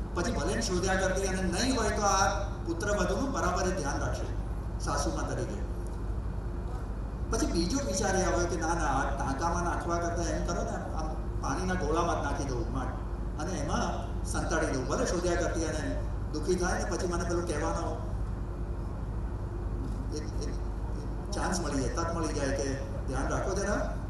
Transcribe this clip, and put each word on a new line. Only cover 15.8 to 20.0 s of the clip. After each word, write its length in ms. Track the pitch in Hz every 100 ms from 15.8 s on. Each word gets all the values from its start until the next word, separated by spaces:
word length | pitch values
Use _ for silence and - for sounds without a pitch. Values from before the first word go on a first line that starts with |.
| 135 127 - - -
દુઃખી 220 | 151 185
થાય 300 | 180 175 -
ને, 60 | 185
પછી 160 | 170 175
મને 180 | 170
પેલું 220 | - 175 -
કહેવાનો 500 | - 156 147 - - - - - - - - - - - - - - - - - - - - - -